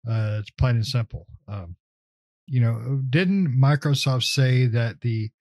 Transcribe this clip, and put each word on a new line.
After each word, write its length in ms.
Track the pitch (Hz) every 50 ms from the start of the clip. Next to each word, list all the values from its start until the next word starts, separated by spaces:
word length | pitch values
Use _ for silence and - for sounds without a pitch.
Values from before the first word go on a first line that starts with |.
| - 117
Uh, 280 | 113 110 110 107 107 107
it's 100 | 101 -
plain 260 | _ - 131 127 120
and 100 | 117 110
simple. 400 | - - 120 117 - - - - - - - _ -
Um, 260 | - 101 90 87 87 _ _ _ _ _ _ _ _ _ _ _ _ _ _
you 140 | - 135 127
know, 420 | 117 117 117 113 113 127 139 139 135 131
didn't 380 | 123 165 190 180 196 196 185 147
Microsoft 720 | 123 131 131 139 147 143 - 151 139 135 - 139 131 127
say 440 | 117 - - 143 135 127 127 127 127
that 340 | 120 110 120 117 117 104 -
the 300 | - 120 113 110 107 110 _ _